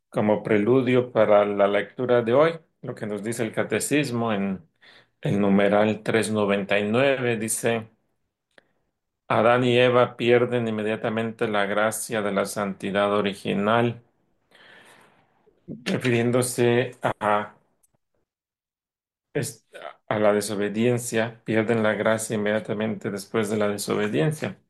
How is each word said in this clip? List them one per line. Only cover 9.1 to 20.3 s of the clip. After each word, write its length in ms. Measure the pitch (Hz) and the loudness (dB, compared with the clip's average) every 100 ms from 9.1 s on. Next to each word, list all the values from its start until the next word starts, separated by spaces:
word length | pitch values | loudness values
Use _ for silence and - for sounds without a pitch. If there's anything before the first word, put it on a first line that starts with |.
| _ - | _ -2
"Adán 360 | 113 113 123 | 2 4 4
y 160 | 127 120 | 4 4
Eva 360 | 123 120 120 - | 4 4 2 2
pierden 520 | 117 120 120 120 113 | 2 4 4 0 -2
inmediatamente 800 | 107 107 110 120 110 113 113 117 | -2 -4 -4 -2 -2 -4 -4 -2
la 180 | 104 98 | -2 0
gracia 560 | 104 110 - - 113 | 0 0 -2 -4 -4
de 100 | 101 | -2
la 140 | 98 98 | -2 -2
santidad 680 | 107 98 95 101 98 101 | -4 -6 -6 -4 0 2
original", 920 | 104 101 95 107 98 104 117 120 120 - _ _ _ _ - - - - - _ _ _ _ _ _ - - - | 2 -2 -4 -4 -2 2 2 0 -4 -14 _ _ _ _ -20 -20 -20 -20 -20 _ _ _ _ _ _ -18 -12 -6
refiriéndose 1040 | 127 127 117 120 127 123 - 120 120 127 - | -2 0 2 2 2 0 0 2 2 0 -4
a, 520 | 120 - 104 104 104 - _ _ _ _ _ _ _ _ _ _ _ _ _ _ _ _ _ | -6 -2 0 0 -2 -12 _ _ _ _ _ _ _ _ _ _ _ _ _ _ _ _ _
es-, 340 | 147 117 - _ - 73 - - | -6 -6 -8 _ -18 -18 -14 -6
a 120 | 107 | 0
la 140 | 104 | 2